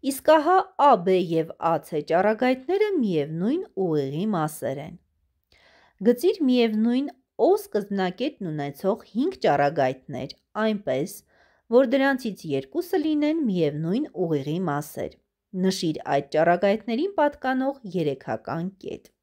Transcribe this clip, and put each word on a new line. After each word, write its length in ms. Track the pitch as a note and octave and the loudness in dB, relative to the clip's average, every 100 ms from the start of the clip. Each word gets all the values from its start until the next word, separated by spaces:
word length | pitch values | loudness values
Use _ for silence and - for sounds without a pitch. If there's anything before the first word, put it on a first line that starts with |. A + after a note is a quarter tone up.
Իսկ 240 | B3 C4+ - | -4 -2 4
ահա 320 | D#4 D4+ F#4 F#4+ - | 4 6 2 2 2
A 160 | C#4+ A#3 | 4 4
B 220 | F3 F#3 | 4 2
և 380 | F3+ E3 D#3 - | 2 -2 -2 -2
A 180 | E3 D#3+ | 0 0
C 260 | - D#3+ | -2 -6
ճառագայթները 880 | D3 D#3+ G3 G#3+ B3+ C4 C4 F#4+ G#4+ | 0 2 2 2 0 0 -2 0 0
միևնույն 760 | F#4+ A3 E3 C#3+ D#3+ F#3+ D#4+ G4+ - | 0 0 0 -2 -2 -2 -2 -4 -4
ուղեղի 500 | F#3+ D3+ C3+ C#3+ G#3+ | -2 0 -2 -2 -2
մասեր 560 | G3 D#3 D#3 B2 C#3 | -2 -2 -4 -8 -8
են։ 140 | D#3 F3 _ _ _ _ _ _ _ _ _ _ | -10 -18 _ _ _ _ _ _ _ _ _ _
Գծիր 360 | F#3+ A#3+ F4 - | 2 4 2 2
միևնույն 720 | C#4 B3 A#3 G#3+ A3 B3 C#4+ - _ | 2 4 2 2 2 2 -2 -8 _
Օ 140 | _ B3+ | _ 2
սկզբնակետն 1000 | G4+ - G#3+ G#3 G3 F#3 F3+ C4 - F3+ | 2 0 -6 -4 -2 -4 -2 -6 -6 -8
ունեցող 540 | D3+ C#3+ C#3+ F#3+ G3+ | -6 -6 -4 -2 -2
հինգ 300 | - G#3 D4+ - | -4 -4 -4 0
ճառագայթներ 960 | F#3 C#3+ C#3+ C#3+ C3 C3 - C#3 B2 - _ | 0 2 2 2 0 -2 -10 -10 -10 -14 _
այնպես, 580 | - A3 G#3+ G#3 C3 E3+ - _ _ _ _ _ | -4 -2 -2 -2 -2 -4 -8 _ _ _ _ _
որ 160 | A#3 C4 | 4 4
դրանցից 540 | C4+ C4+ C4+ B3 F#3 | 2 2 0 -4 -8
երկուսը 540 | E3 C#3 C3+ D#4 F4 F#4 | -4 -4 -4 -8 -2 -2
լինեն 440 | D4+ D4+ D4 E4 | 0 0 0 0
միևնույն 680 | C4+ F3+ D#3 D3 D#3+ G#3 D4+ | 0 2 0 0 -2 -2 -4
ուղիղի 420 | - F3 D3+ C#3 E3 | -4 -2 -2 -2 -4
մասեր։ 540 | F#3 C#3+ D3+ - - - _ _ _ | -2 -4 -6 -8 -10 -12 _ _ _
Նշիր 460 | F#3+ F#3+ F#3 F3 D#3 | -2 0 0 -2 -4
այդ 220 | - C#3+ C#3 | -2 -2 0
ճառագայթներին 840 | D#3 E3 F3 G3+ G#3+ - A#3 F#4 | 0 2 4 2 0 -2 -4 -4
պատկանող 640 | G4 D4 D4 C4 C4 C4 C4+ G3+ | 0 0 0 -4 -2 -2 -4 -6
երեքական 840 | F3 D3+ C3+ - A2+ - D3 F3 | -2 -2 -4 -6 -8 -6 -6 -6
կետ։ 360 | F#3+ - - - _ | -8 -14 -14 -16 _